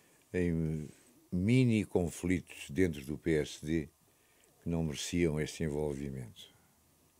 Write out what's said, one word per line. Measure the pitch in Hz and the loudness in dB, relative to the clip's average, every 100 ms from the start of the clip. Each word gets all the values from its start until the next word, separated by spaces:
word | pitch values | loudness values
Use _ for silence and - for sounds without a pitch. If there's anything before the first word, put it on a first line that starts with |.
| _ _ _ | _ _ _
em | 92 87 82 80 78 71 - - _ _ | 0 2 2 0 -2 -8 -16 -20 _ _
mini | 90 101 127 123 110 | 0 4 6 6 4
conflitos | 90 98 85 - 87 90 - - - | 2 0 0 -2 0 0 -2 -16 -6
dentro | 71 92 71 | 2 2 0
do | 65 76 | -8 -4
P | 85 | 2
S | 78 69 - | 2 0 -6
D | 76 80 73 _ _ _ _ _ _ _ | -2 -2 -2 _ _ _ _ _ _ _
que | 85 | -4
não | 85 | -2
mereciam | 80 69 - 87 85 76 | -2 -4 -4 2 2 2
esse | 76 - | -4 -4
envolvimento. | 80 73 76 69 69 65 60 - - _ _ _ _ _ _ | -4 -2 -4 -4 -8 -8 -12 -16 -20 _ _ _ _ _ _